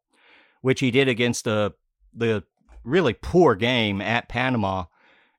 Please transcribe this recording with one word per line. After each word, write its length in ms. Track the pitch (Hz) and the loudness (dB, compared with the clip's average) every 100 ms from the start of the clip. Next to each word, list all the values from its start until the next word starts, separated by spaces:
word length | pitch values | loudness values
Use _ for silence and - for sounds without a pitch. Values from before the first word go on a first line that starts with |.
| _ _ _ _ _ _ | _ _ _ _ _ _
which 180 | 131 131 | -2 0
he 120 | 131 | 2
did 160 | 120 135 | 2 2
against 380 | 113 120 117 123 | 0 -2 -2 -2
the, 280 | 107 101 - _ _ _ | -2 -2 -6 _ _ _
the 300 | 117 117 107 - _ _ - | -4 -2 -2 -6 _ _ -18
really 300 | 117 165 151 | -2 0 0
poor 420 | - - 175 160 101 | -2 -2 4 4 4
game 440 | 117 127 107 98 | 0 0 0 -2
at 300 | 98 117 - | -2 -4 -4
Panama. 560 | 117 127 123 95 95 90 _ _ _ _ | -4 -2 -2 -2 -4 -8 _ _ _ _